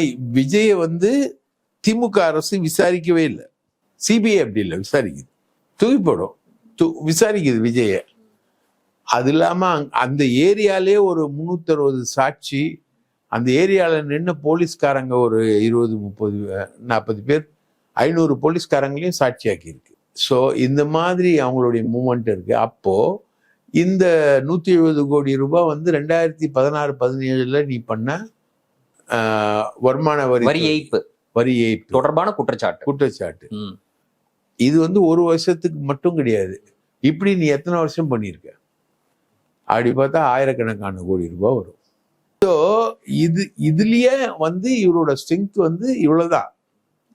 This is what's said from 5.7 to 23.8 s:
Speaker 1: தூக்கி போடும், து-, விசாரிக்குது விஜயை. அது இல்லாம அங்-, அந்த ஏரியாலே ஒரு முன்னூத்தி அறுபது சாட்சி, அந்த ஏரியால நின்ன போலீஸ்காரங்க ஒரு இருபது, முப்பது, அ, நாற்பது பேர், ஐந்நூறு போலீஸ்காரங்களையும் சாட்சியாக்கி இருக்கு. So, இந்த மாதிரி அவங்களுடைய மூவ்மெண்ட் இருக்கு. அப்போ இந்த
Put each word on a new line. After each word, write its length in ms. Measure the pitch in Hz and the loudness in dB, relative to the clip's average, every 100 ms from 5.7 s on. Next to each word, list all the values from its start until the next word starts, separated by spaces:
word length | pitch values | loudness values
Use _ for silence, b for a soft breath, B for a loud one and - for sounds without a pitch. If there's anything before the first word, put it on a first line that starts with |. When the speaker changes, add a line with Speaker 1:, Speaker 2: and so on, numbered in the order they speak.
| - | 0
Speaker 1:
தூக்கி 220 | 220 269 | 2 2
போடும், 380 | 170 95 95 - _ _ _ - | 2 0 -4 -10 _ _ _ -2
து-, 140 | 165 - 156 | -2 0 -2
விசாரிக்குது 540 | 160 214 208 143 113 | 2 2 2 0 2
விஜயை. 400 | 117 120 110 92 - _ _ _ _ _ _ _ _ _ | 0 0 0 -2 -6 _ _ _ _ _ _ _ _ _
அது 280 | - 120 127 | -2 0 2
இல்லாம 480 | 156 170 180 185 156 | 2 0 0 0 -2
அங்-, 100 | 143 | -2
அந்த 340 | 117 127 143 | -2 -2 0
ஏரியாலே 800 | 135 123 170 208 208 190 185 202 | 0 2 2 2 0 0 0 2
ஒரு 300 | 196 165 151 143 | 2 0 -4 -6
முன்னூத்தி 320 | 165 180 165 | -8 -8 -2
அறுபது 340 | 151 139 131 120 | 0 0 -2 -4
சாட்சி, 800 | - 135 147 - 139 156 160 _ _ _ _ - | -2 -2 -2 -8 -4 -4 -6 _ _ _ _ -6
அந்த 240 | 110 123 | -2 2
ஏரியால 540 | 135 190 196 170 160 147 | 2 4 2 2 0 -2
நின்ன 260 | 147 175 151 | -4 -4 -4
போலீஸ்காரங்க 680 | 147 165 165 - 143 135 131 | -2 0 0 0 0 0 0
ஒரு 500 | 123 120 110 113 104 | 0 2 2 2 2
இருபது, 320 | 113 117 117 110 | 2 2 0 -4
முப்பது, 640 | 101 101 107 104 101 98 | -8 -6 -4 -4 -6 -8
அ, 120 | 95 - | -10 -12
நாற்பது 420 | 120 113 110 107 | -4 -4 -2 -8
பேர், 280 | 117 151 151 _ _ _ _ | -2 -2 -2 _ _ _ _
ஐந்நூறு 440 | - 131 170 156 127 | -2 0 2 0 0
போலீஸ்காரங்களையும் 680 | 147 170 - 143 139 143 180 175 | 0 -2 -2 -2 -2 -4 -6 0
சாட்சியாக்கி 480 | 131 120 113 90 82 | -2 -2 -6 -6 -8
இருக்கு. 280 | 76 _ _ _ | -20 _ _ _
So, 420 | - - 127 131 | -8 0 2 2
இந்த 320 | 110 127 139 147 | 2 0 0 0
மாதிரி 560 | 160 175 180 180 160 | 0 0 0 2 2
அவங்களுடைய 440 | 127 127 123 117 113 | 2 0 0 0 -2
மூவ்மெண்ட் 380 | 120 127 120 110 | -2 -2 -2 -2
இருக்கு. 260 | 95 95 113 | -4 -2 0
அப்போ 680 | 113 _ 98 95 147 202 _ _ _ _ _ | -2 _ -2 2 0 -2 _ _ _ _ _
இந்த 720 | 156 | 0